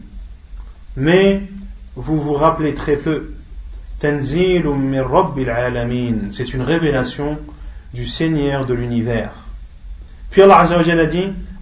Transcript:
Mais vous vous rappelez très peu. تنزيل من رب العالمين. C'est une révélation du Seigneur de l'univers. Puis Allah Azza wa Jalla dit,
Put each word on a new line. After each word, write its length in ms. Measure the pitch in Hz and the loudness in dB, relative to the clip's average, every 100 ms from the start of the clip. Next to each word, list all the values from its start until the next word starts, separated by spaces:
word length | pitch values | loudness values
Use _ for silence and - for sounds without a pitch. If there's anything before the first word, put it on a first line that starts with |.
| - - - - - - - - - 131 | -14 -14 -14 -16 -16 -14 -14 -16 -12 -2
Mais 460 | 147 185 196 196 - - - - - 131 | 4 6 6 2 -2 -12 -14 -14 -16 -10
vous 240 | 127 156 | -2 -2
vous 140 | 147 | 0
rappelez 400 | 143 160 160 151 | 2 2 2 -2
très 240 | - - 139 | -2 0 0
peu. 340 | 160 147 - - - - - - - - | 0 -2 -4 -14 -16 -14 -14 -14 -12 -4
تنزيل 640 | 147 147 123 160 185 180 151 | -2 0 0 2 4 2 2
من 340 | 139 135 135 | 0 0 0
رب 400 | 127 160 180 139 | 2 2 2 0
العالمين. 920 | 127 117 123 120 120 123 120 107 101 | -2 0 0 0 -2 -2 0 -2 -4
C'est 200 | - 123 | -6 -6
une 80 | 131 | -2
révélation 760 | 131 165 156 131 123 - 147 151 - - - - - | 0 2 2 0 -2 -4 -4 -4 -10 -14 -14 -14 -14
du 120 | 123 120 | -8 -6
Seigneur 600 | - 160 156 143 139 127 | -2 0 2 0 0 0
de 80 | |
l'univers. 580 | 120 120 120 117 117 - - - - - - - - - - - | -2 0 0 0 -2 -4 -10 -14 -14 -16 -18 -16 -16 -16 -16 0
Puis 120 | 196 | 8
Allah 180 | 196 180 | 10 10
Azza 160 | 170 175 | 6 4
wa 80 | |
Jalla 220 | 165 165 156 | 4 4 2
dit, 260 | 170 196 196 - - | 2 -2 -6 -10 -8